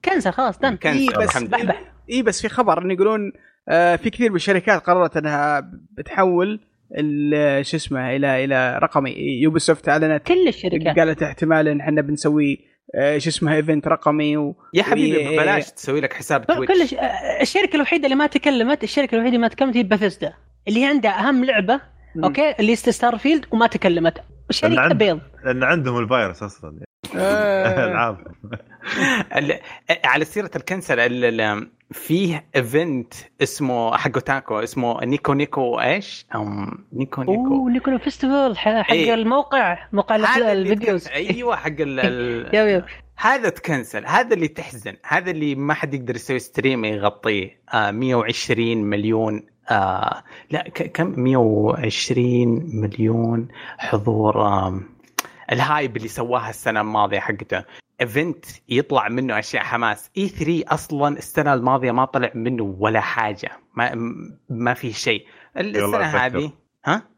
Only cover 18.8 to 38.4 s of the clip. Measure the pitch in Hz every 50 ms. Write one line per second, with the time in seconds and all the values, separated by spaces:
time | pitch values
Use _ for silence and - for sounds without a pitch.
18.8 | - 208 - 294 277 254 - 226 226 247 247 240 233 226 - - 277 269 220 240
19.8 | 240 185 214 196 214 196 - - 233 - - _ _ _ _ _ _ 202 214 233
20.8 | 262 277 294 285 214 214 190 - 202 269 277 254 247 262 247 214 190 190 240 277
21.8 | - - - - - - - 165 151 147 139 - 302 302 - - 208 220 233 226
22.8 | - 247 214 - - 240 233 220 - 277 330 302 - - - 220 233 226 - -
23.8 | - 190 170 170 165 165 - - - - - - - - - - - 110 - -
24.8 | 262 170 - 214 214 202 165 151 - - - - - 131 127 127 131 131 170 170
25.8 | 139 127 123 120 117 107 127 123 110 95 87 - 107 98 - _ - 78 76 80
26.8 | - _ _ _ - - - 180 185 196 208 214 214 208 196 190 190 190 185 180
27.8 | - 180 180 - 120 117 101 90 - - - _ - 101 120 - - _ - -
28.8 | - - - - 269 269 254 220 - - - 135 147 143 147 - - - - -
29.8 | _ - - - - 135 123 147 156 151 - 208 196 - - 160 - - 185 190
30.8 | 175 - 139 117 120 123 120 123 123 117 113 110 110 107 104 104 113 - _ _
31.8 | _ _ - - - - 156 180 196 170 165 151 - _ - 139 123 110 123 151
32.8 | 170 170 143 127 117 _ - - - - _ _ 135 - - - 147 131 123 120
33.8 | 113 113 117 - - 131 117 135 - - 135 135 - - 113 107 113 - - 135
34.8 | 123 120 113 - - 120 139 139 - - 139 139 147 - - 143 131 120 120 110
35.8 | 117 123 160 208 196 - - - - _ - 107 107 104 101 101 98 - - -
36.8 | - _ - 120 135 - - 131 131 165 196 226 254 269 277 269 262 247 240 254
37.8 | - 269 262 240 - 294 - - - 262 277 285